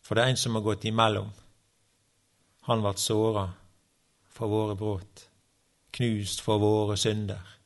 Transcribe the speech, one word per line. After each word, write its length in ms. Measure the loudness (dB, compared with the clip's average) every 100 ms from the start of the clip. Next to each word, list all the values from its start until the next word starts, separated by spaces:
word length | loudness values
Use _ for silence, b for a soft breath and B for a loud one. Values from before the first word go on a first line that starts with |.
for 100 | 0
det 120 | 2 2
er 80 |
en 80 | 2
som 100 | 0
har 120 | 0 0
gått 160 | -2
imellom. 480 | 0 4 4 2 -4 -12 -20 _ _ _ _ _ _ _ _ _ _ _ -2
Han 160 | 0
ble 100 | 0 -2
såret 560 | 0 2 2 0 -4 -8 -20 _ _ _ _ _ _
for 240 | -8 -2
våre 240 | 0 -2 -4
brudd, 480 | -4 -6 -8 -20 -20 _ _ _ _ _ _
knust 540 | -4 -2 -2 -4 -6
for 160 | 0 2
våre 400 | 4 2 0 0
synder. 560 | 0 -2 -4 -8 -14 -20